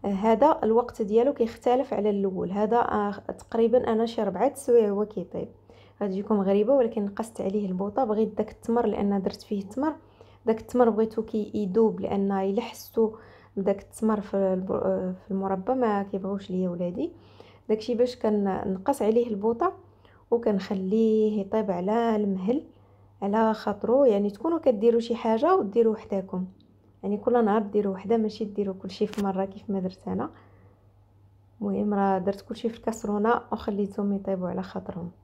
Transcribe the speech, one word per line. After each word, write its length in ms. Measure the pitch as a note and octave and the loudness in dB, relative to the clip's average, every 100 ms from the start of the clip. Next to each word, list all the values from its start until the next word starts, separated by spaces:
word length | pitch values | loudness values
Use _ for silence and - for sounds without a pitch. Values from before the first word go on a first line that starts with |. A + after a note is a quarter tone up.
آه، 40 | - | -4
هذا 500 | G3 G#3+ A3 A3 - | -2 2 4 6 4
الوقت 400 | G#3+ A3+ A#3+ - | 2 2 2 -4
ديالو 300 | G#3 A3 B3 | 0 4 4
كيختلف 600 | C#4 A3+ - - B3 C4 | 2 -4 -2 0 2 0
على 160 | G#3 G#3 | 0 0
الاول. 400 | G3+ F#3+ F#3 F3+ | 0 0 -2 -4
هذا، 280 | F#3+ G#3 A#3 | -2 2 2
آه، 320 | - G#3 G3+ | 2 0 -2
تقريبا 840 | G3+ - - - A3+ A3+ B3 A#3 | -4 -10 -12 -6 0 4 4 2
انا 140 | A3 A3+ | 0 0
شي 160 | A#3 | -2
ربعة 320 | G#3 F3+ A#3+ | -4 0 0
سوايع 360 | C#4 - A#3+ G#3+ | 0 4 4 4
هو 160 | G3+ G#3 | 2 -2
كيطيب. 420 | - F3 F3+ F3 - _ - - _ | -4 -8 -8 -10 -12 _ -20 -20 _
غتجيكم 380 | G3+ F#3+ G3 G#3+ | -4 -4 0 2
غريبه، 340 | F#3+ G3 G#3 | 4 2 4
ولكن 300 | C#4 A#3 A#3 | 4 4 0
نقصت 360 | G3+ G3+ A3+ - | -6 -6 -10 -6
عليه 260 | G3 G3+ G3+ | -4 -2 -2
البوطه، 380 | F#3 G3 G#3 | -4 -4 -2
بغيت 340 | B3+ G#3+ A3 G#3+ | 0 0 0 -2
داك 120 | A3 | -6
التمر 360 | - - A#3 A3 | -6 -2 0 0
لان 360 | G3+ G3+ G3+ | 0 0 0
درت 200 | G3 - | -2 -6
فيه 200 | - G#3 | -8 -6
التمر. 300 | F#3+ G3+ D4+ D4 - _ - - - | -6 -4 -4 -4 -14 _ -20 -10 -2
داك 140 | A3+ | -2
التمر 300 | - B3 A#3+ | -2 2 4
بغيتو 320 | G#3 A3 A3+ | 4 0 -2
كي 300 | A3 A3 G#3 | -4 -4 -4
يذوب، 460 | - G3+ F#3+ A3 F3+ | -4 0 4 4 2
لان 320 | F#3+ G3 G3 | -4 -2 0
الا 300 | G3 F#3+ G3+ | 0 0 -2
حستو 500 | A#3 - - - A3 A3 - - - - | -4 -12 -8 0 0 -2 -20 -20 -12 -4
بداك 260 | G3 G3 | -2 -2
التمر 380 | - - A3 G#3+ | -6 -4 0 0
في 160 | G3+ G3 | -2 0
الب-، 360 | F#3+ F#3 F#3 | 0 0 -2
آه، 420 | - - F#3+ F#3 F#3 | -2 0 -2 -2 -8
في 60 | - | -6
المربى 440 | F#3+ G3 F#3+ F#3 | -4 -2 -4 -2
ما 280 | C4 A#3+ G3+ | 0 2 0
كيبغيوش 480 | G3 G3 F#3+ G3 G3 | -2 -4 -4 -6 -4
ليا 180 | F#3 F#3 | -2 -2
ولادي. 440 | F3 F3 F3+ D#4+ - - - - - _ | -2 -4 -4 -6 -8 -20 -20 -20 -20 _
داكشي 260 | A3 A3 | -4 -2
باش 220 | A3+ B3 A#3+ | 0 0 0
كنقص 840 | A3 G#3 G3 F#3 - F#3 F#3+ C#4+ | 0 0 0 -2 -2 -4 -2 0
عليه 240 | G#3 A3+ A#3+ | 2 2 2
البوطه 460 | G#3 G#3+ A#3 F4 F#4 - _ _ - _ | -2 -2 0 -2 -2 -18 _ _ -20 _
وكنخليه 1120 | A#3+ A#3 G3+ F#3 G3 F#3+ G#3+ A3+ A3 G#3+ G#3+ | 0 2 0 -2 -4 0 2 4 4 2 0
يطيب 300 | G3 A3 G#3 | -2 -2 0
على 460 | F3 F3+ A3 A#3 A3 | -2 0 0 2 2
المهل 500 | G#3 F#3+ F#3 C4+ - - - _ - _ | 0 0 0 -2 -2 -20 -20 _ -20 _
على 320 | G3 G#3 A3 | -2 2 2
خاطرو. 500 | G#3+ - G3+ - B3 | 0 -4 -4 2 4
يعني 260 | C#4 G3+ G3+ | 6 4 0
تكونوا 280 | G3+ D#4+ E4 | -2 -4 0
كديروا 420 | D#4 G#3+ A3+ A#3 | 2 4 4 4
شي 140 | A3+ | 2
حاجه 420 | A3+ A#3 A3+ C#4+ F#4+ | -2 0 2 4 2
وديروا 360 | G#3+ A#3 A3+ | 2 4 4
وحداكم، 540 | G#3+ - G3 F#3+ F#3 F#3 - _ _ _ _ | 2 -4 -6 -4 -6 -6 -10 _ _ _ _
يعني 140 | F#3+ G#3 | -4 -2
كل 280 | G#3 A#3+ | 2 4
نهار 180 | A3 G#3+ | 4 2
ديروا 320 | G#3 G#3 G3+ | 2 0 0
وحده، 220 | F#3 G3 A#3 | -2 0 2
ماشي 280 | G#3+ G3+ | 2 -2
ديروا 300 | G#3+ G3+ G3+ | -8 -4 -4
كلشي 320 | F#3+ G3 - G#3 | -4 -10 -4 -4
في 180 | G#3 | -2
مره 200 | G3+ F#3+ | -2 0
كيف 260 | G3 G3+ - | -4 -6 -6
ما 100 | G3 | -4
درت 280 | F#3 F#3 - | -4 -6 -8
انا. 220 | F#3 C4 - - - - _ _ _ _ _ - _ _ _ | -6 -6 -10 -20 -20 -20 _ _ _ _ _ -20 _ _ _
المهم 340 | G3+ G3 G#3 | -4 -2 0
راه 240 | G3+ G3 F#3+ | 2 2 2
درت 220 | F#3 G3 | 0 -4
كلشي 280 | - A3 A#3 | -8 -6 -6
في 100 | A3+ | -4
الكاسرونه 600 | - A3 G#3 G#3 G#3+ A#3+ - | -6 -6 -4 0 2 0 -2
وخليتهم 600 | G#3+ - G3+ G3 G3 G3+ | -8 -4 -4 -4 -2 -2
يطيبوا 360 | G3 G3 F#3+ F#3 | -2 -2 -4 -4
على 140 | F3+ | -6
خاطرهم. 480 | F#3 F#3+ F#3+ F#3 F3 - | -8 -10 -10 -10 -12 -14